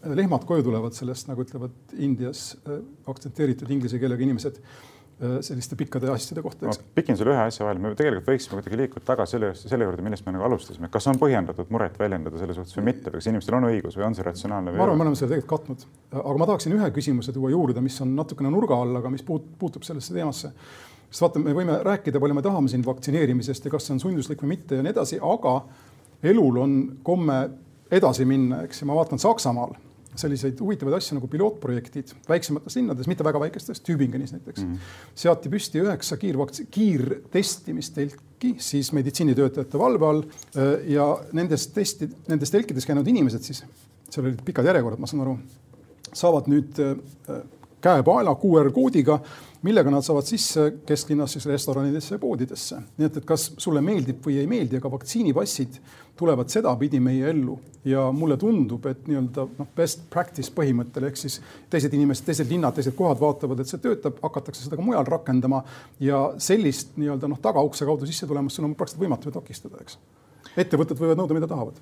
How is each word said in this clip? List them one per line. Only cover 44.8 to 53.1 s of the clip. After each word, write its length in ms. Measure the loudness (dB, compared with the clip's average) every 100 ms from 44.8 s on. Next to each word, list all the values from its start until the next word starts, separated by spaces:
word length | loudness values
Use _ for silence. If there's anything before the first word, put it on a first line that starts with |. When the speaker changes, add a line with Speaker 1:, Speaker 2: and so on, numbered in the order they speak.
| 2 -2
Speaker 1:
ma 80 | -2
saan 140 | -2
aru, 160 | -2 -4 -8 -20 _ -20 -20 -20 -16
saavad 340 | 0 4 4 6
nüüd, 320 | 2 2 -2
äh, 580 | -2 -2 -8 -20 -12 -12 -12 -20 -20 2
käepaela 540 | 6 8 8 6 4 2
Q 220 | 6 6
R 80 | 6
koodiga 480 | 6 4 6 6 4 0 -18 -20 -6
millega 260 | 2 4 6
nad 160 | 4 4
saavad 200 | 2 2
sisse 400 | -2 0 2 2 0 -2
kesklinnas 460 | -2 2 0 0
siis 120 | -4 -2
restoranidesse 640 | -2 0 0 0 -2 -4 -4
ja 40 |
poodidesse. 580 | -2 -2 -4 -6 -10 -12 -16 -2
Nii 100 |
et, 100 | 0